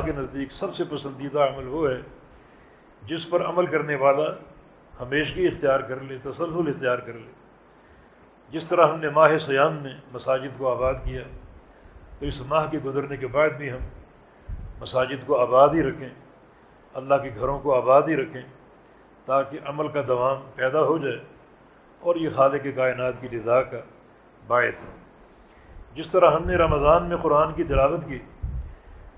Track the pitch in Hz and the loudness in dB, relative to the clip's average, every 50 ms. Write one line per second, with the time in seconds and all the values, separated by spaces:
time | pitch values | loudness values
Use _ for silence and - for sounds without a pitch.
0 | 156 160 147 139 131 123 123 139 139 131 - - 196 196 - - 175 135 151 139 | 4 0 -2 -4 -6 -8 -8 -8 -8 -8 -8 -8 -8 -8 -6 -6 -6 -6 -6 -8
1 | 143 139 135 127 139 139 131 147 143 135 131 135 131 127 135 165 160 135 127 123 | -8 -10 -10 -10 -10 -4 0 2 2 2 0 -4 -8 -8 -4 -2 0 0 0 -2
2 | - - - - - - - - - - - - - - - - _ - - _ | -6 -12 -20 -20 -20 -20 -20 -20 -20 -20 -20 -20 -20 -20 -20 -20 _ -20 -20 _
3 | - 104 156 165 165 - 175 175 - 175 170 180 180 156 151 156 156 151 147 135 | -12 -10 -8 -8 -6 -4 -2 -2 -2 0 0 0 0 0 0 -2 -2 -2 -2 2
4 | 135 139 139 143 156 165 185 - - - - - - - - - _ _ - - | 4 4 4 4 0 -2 -4 -8 -14 -20 -20 -20 -20 -20 -20 -20 _ _ -16 -14
5 | 127 120 135 151 156 127 - 175 180 160 - - 143 139 135 135 - - 131 131 | -8 -2 -2 -2 -2 -2 -2 0 0 0 0 0 2 2 2 2 0 -4 -8 -10
6 | 135 135 135 127 - 139 127 139 170 170 160 175 170 147 131 - 135 123 123 120 | -10 -12 -14 -12 -10 -10 -8 -6 -6 -4 -2 -2 -2 -2 -2 -2 0 0 0 0
7 | 120 117 113 113 107 - - - - - _ _ _ _ _ _ _ _ - - | -4 -8 -14 -14 -16 -20 -20 -20 -20 -20 _ _ _ _ _ _ _ _ -20 -20
8 | - _ _ _ - - _ _ _ - 123 160 165 165 180 170 165 151 156 160 | -20 _ _ _ -20 -20 _ _ _ -12 -10 -10 -6 0 4 4 4 4 4 0
9 | 156 147 143 156 160 147 156 151 156 143 139 135 143 160 160 151 139 135 131 - | -4 0 4 6 6 6 6 2 0 0 2 2 2 2 2 -2 -8 -12 -14 -16
10 | - - 123 120 - 131 131 131 131 139 120 120 135 127 123 117 127 131 131 127 | -18 -16 -16 -8 -4 -2 -2 -2 -2 -6 -8 -4 -2 -2 -2 0 0 -2 -2 -4
11 | - 131 127 131 120 - - - - - - - - - - - - - - - | -6 -8 -8 -8 -10 -12 -16 -18 -20 -20 -20 -20 -20 -20 -20 -20 -20 -20 -20 -20
12 | - - - - 143 143 139 135 123 131 151 156 151 156 156 147 131 135 131 143 | -20 -20 -14 -10 -8 -8 -8 -8 -6 -2 0 0 0 0 -4 -6 -6 -4 -4 -4
13 | 139 139 143 123 131 123 120 143 156 156 135 135 147 131 123 127 - - - - | -4 -6 -8 -8 -8 -4 0 2 2 2 0 -4 -8 -10 -8 -10 -10 -12 -14 -16
14 | - - - - - _ _ _ - - - - - - - - 117 - - 127 | -20 -20 -20 -20 -20 _ _ _ -14 -12 -12 -10 -12 -14 -14 -14 -12 -4 0 0
15 | 131 127 143 135 139 143 147 123 123 117 123 131 139 147 156 165 143 131 120 - | 0 0 -2 -6 -2 0 2 2 4 6 8 8 8 8 8 4 0 0 -2 -6
16 | 135 123 123 - - - - - - _ _ _ _ _ _ _ _ _ - 135 | -10 -14 -16 -18 -20 -20 -20 -20 -20 _ _ _ _ _ _ _ _ _ -12 -10
17 | 131 135 139 135 135 135 117 104 120 131 139 139 - 147 135 123 117 123 131 143 | 0 2 2 2 2 -2 -6 -4 -4 -4 -4 -2 0 2 2 2 4 6 6 6
18 | 151 160 160 - - 160 - 131 127 - - - - - - - - - - - | 6 4 0 -2 -2 -4 -8 -14 -16 -18 -20 -20 -20 -20 -20 -20 -20 -20 -20 -20
19 | - _ _ _ _ - 131 139 135 135 147 156 - 143 143 151 151 147 147 147 | -20 _ _ _ _ 0 0 0 0 0 -6 -10 -10 -8 -4 -4 -4 -2 -2 -2
20 | 135 123 127 123 123 131 135 135 139 - - - 127 131 135 156 147 131 160 160 | 0 0 0 2 2 2 0 -2 -6 -12 -6 -2 -2 0 2 2 4 4 2 0
21 | 143 131 117 123 - - - - - - - _ _ _ _ _ _ _ - _ | -2 -4 -6 -8 -10 -18 -20 -20 -20 -20 -20 _ _ _ _ _ _ _ -20 _
22 | - 175 175 165 160 151 - 135 135 139 143 143 135 139 123 127 131 127 123 123 | -2 -2 0 0 -2 -2 2 4 4 4 4 0 -2 -4 -2 0 0 0 0 0
23 | 127 127 120 110 131 120 117 117 107 113 120 131 131 - 131 117 113 - - - | -2 -4 -4 -6 -10 -10 -10 -6 0 2 2 2 2 0 -6 -12 -14 -16 -20 -20
24 | - _ _ _ _ _ _ _ - 104 117 123 120 113 101 - - - - - | -20 _ _ _ _ _ _ _ -4 0 2 2 2 2 -2 -6 -12 -18 -20 -20
25 | - - - - - - _ _ - _ - - - - - - - - - 147 | -20 -20 -20 -20 -20 -20 _ _ -20 _ -20 -20 -20 -20 -20 -20 -20 -16 -12 -12
26 | 156 156 - 185 175 160 147 160 170 180 180 170 165 160 151 147 139 147 160 175 | -8 0 4 6 6 6 6 4 2 0 2 2 4 4 2 4 6 6 6 4
27 | 175 175 175 170 165 156 147 147 156 160 160 170 165 - 139 135 135 143 165 170 | 4 0 -4 -2 0 2 4 4 4 2 0 -4 -4 0 2 2 4 4 2 -2
28 | 165 156 135 120 - - - - - - - - - - - - - - - - | -4 -8 -10 -12 -12 -16 -12 -10 -8 -8 -6 -8 -8 -10 -14 -18 -20 -20 -20 -20
29 | - - - | -20 -20 -20